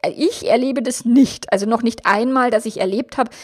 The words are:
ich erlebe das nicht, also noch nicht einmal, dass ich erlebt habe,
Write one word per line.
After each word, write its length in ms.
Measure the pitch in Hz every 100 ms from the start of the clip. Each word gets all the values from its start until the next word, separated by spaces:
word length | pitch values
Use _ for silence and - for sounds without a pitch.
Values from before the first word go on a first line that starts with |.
| - -
ich 340 | 339 480 -
erlebe 320 | 233 254 269
das 220 | 233 247
nicht, 480 | 233 240 262 - -
also 140 | 196 202
noch 180 | 226
nicht 220 | 233 - -
einmal, 440 | 208 240 262 247
dass 160 | 220 -
ich 140 | -
erlebt 380 | 185 202 240 -
habe, 120 | 240 -